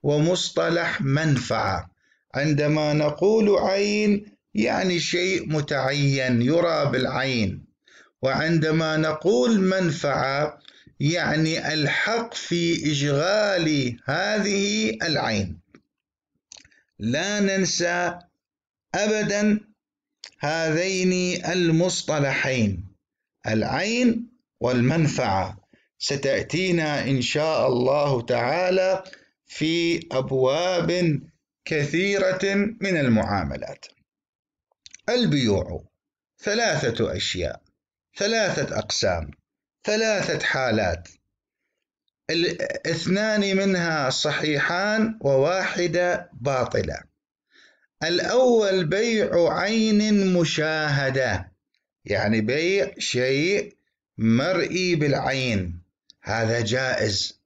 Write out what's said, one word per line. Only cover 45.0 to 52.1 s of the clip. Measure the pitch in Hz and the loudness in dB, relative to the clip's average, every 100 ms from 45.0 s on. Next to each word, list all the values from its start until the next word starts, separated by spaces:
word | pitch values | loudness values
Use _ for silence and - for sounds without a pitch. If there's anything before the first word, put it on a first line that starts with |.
| 220 220 | 0 0
وواحدة | 135 135 143 185 175 - 175 170 175 175 - | 0 2 2 2 -2 -2 0 0 0 -2 -6
باطلة. | - 123 131 117 113 85 71 - _ _ _ _ _ - _ _ _ | -6 -2 0 0 -2 -4 -8 -14 _ _ _ _ _ -20 _ _ _
الأول | - 170 139 233 254 233 208 190 160 | -2 0 2 4 6 4 4 2 0
بيع | 190 233 226 190 170 165 156 | 0 0 0 2 2 2 2
عين | 190 220 220 208 214 208 190 | 0 2 4 2 4 2 4
مشاهدة، | 180 160 - 156 156 151 143 139 131 127 92 - _ _ _ _ _ | 4 2 0 -2 0 0 0 0 0 0 -2 -6 _ _ _ _ _
يعني | - | -4